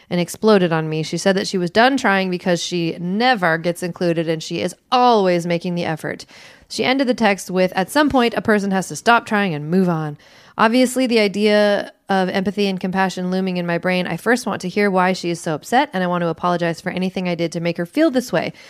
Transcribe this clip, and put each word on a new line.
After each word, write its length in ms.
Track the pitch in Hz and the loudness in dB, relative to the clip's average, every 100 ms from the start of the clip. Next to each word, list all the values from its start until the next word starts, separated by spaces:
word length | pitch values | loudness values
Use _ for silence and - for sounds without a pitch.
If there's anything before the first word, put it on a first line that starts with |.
| - | -6
and 100 | 175 | -4
exploded 520 | 165 - 220 202 180 | -4 0 4 4 4
on 160 | 160 156 | 0 -2
me. 140 | 156 | -4
She 140 | 156 170 | -4 -2
said 180 | 196 190 | 0 0
that 100 | 208 | 0
she 100 | 190 | -2
was 120 | 175 | 0
done 260 | 220 254 277 | 2 4 4
trying 340 | 220 196 185 | 2 2 0
because 320 | 180 185 175 | -2 0 -2
she 340 | - 180 165 165 | -2 -2 -2 -4
never 580 | 175 202 247 233 170 160 | -4 0 2 2 2 0
gets 240 | 170 170 | -2 -4
included, 460 | 180 - 175 165 165 | -6 -2 0 0 -2
and 140 | 160 | -4
she 180 | - 170 | -6 -4
is 120 | 175 - - | -4 -6 -2
always 560 | 254 247 220 185 175 175 | 2 4 4 4 2 0
making 280 | 170 180 | -2 -2
the 100 | 175 | -4
effort. 400 | 156 156 151 - - - - - - | -4 -4 -6 -8 -14 -20 -20 -20 -10
She 160 | - | -4
ended 220 | 226 269 247 | 0 2 0
the 80 | |
text 360 | 247 220 190 - | 2 2 0 -2
with, 200 | 185 185 185 | 0 0 0
"At 140 | 180 | -2
some 180 | 294 294 | 0 2
point, 240 | 269 233 | 2 0
a 60 | 208 | 0
person 280 | 226 208 196 | 0 0 0
has 180 | 190 175 | -2 -4
to 80 | 147 | -2
stop 300 | - 233 - | 2 2 2
trying 280 | 208 196 | -2 0
and 160 | 147 151 | -2 0
move 180 | 185 180 | 2 2
on." 260 | 160 151 147 - - - - | 0 -4 -10 -18 -20 -8 0
Obviously, 480 | 220 247 254 254 254 | 2 4 2 2 2
the 120 | 233 | 2
idea 720 | 208 196 214 208 208 202 - - - | 2 2 2 4 4 2 -2 -8 -2
of 200 | 190 185 | 0 0
empathy 360 | 190 190 202 202 | -2 -2 0 -2
and 120 | 185 | -2
compassion 500 | 190 190 190 185 180 | -2 0 0 -2 -2
looming 260 | 185 190 180 | -2 -2 -2
in 80 | 175 | -2
my 100 | 170 | -2
brain, 280 | 185 180 180 | 0 0 -2
I 100 | 170 | -2
first 280 | 220 247 214 | 0 0 -2
want 140 | 190 | -6
to 60 | 180 | -4
hear 200 | 208 202 | 0 2
why 220 | 185 180 | 2 2
she 140 | 185 175 | 0 -4
is 80 | 170 | -4
so 140 | 175 | -4
upset, 340 | 151 - 240 294 | -6 0 0 0
and 100 | 190 | -2
I 20 | 180 | -2
want 160 | 175 | 0
to 60 | 170 | -2
apologize 520 | 160 180 175 170 165 | -2 -2 0 -2 -4
for 100 | 180 | -6
anything 380 | 180 185 190 180 | -4 -4 -4 -4
I 60 | |
did 180 | 170 165 | -2 -4
to 80 | 165 | -4
make 160 | 170 170 | -4 -4
her 80 | 170 | -4
feel 240 | 294 320 | 0 2
this 200 | 254 247 | 0 0
way. 200 | 170 - - | -2 -2 -8